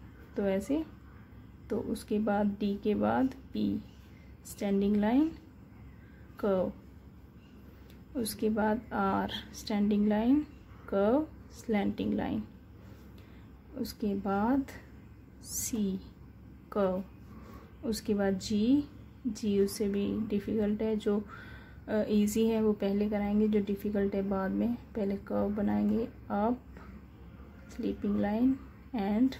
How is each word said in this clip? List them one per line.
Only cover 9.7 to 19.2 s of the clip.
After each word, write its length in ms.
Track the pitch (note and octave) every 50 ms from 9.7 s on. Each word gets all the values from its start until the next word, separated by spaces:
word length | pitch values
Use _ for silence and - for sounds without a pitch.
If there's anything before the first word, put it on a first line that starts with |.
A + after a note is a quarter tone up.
| A3+ G3+ G#3 G#3 G#3+ G#3 G#3 G#3+
line, 380 | G#3 G#3 A3 A#3+ C#4 D4 D4+ - - - - - - - - -
curve, 380 | - G3 G3 G#3 A#3+ C#4+ D#4 - - - - -
slanting 640 | - - - - A3 G#3 G3+ G3+ G3+ - - G#3+ G#3
line, 300 | G#3 - - - G#3+ G#3+ - - - - - - - - - - - - - - - - - - - - - - - - - - -
उसके 360 | A#3 G#3+ - - - G#3 G3
बाद 520 | G3 G3 G3+ G3 G3+ G#3 A3+ C4+ C#4+ C#4 - - - - - - - - - - - - - - - -
सी, 560 | - - - - - - A3 G#3 G3 F#3+ F#3+ - - - - - - - - - - - - - -
curve, 320 | - G#3+ G3 F#3 F#3 F#3 G3 - - - - - - - - - - - - - - - - A#3+
उसके 240 | A3 G#3+ - - G#3+
बाद 260 | G3+ G3+ G3 G3 F#3
जी, 500 | - - A3+ G#3 G#3 A#3 C4+ D4 C#4+ - - - - - - -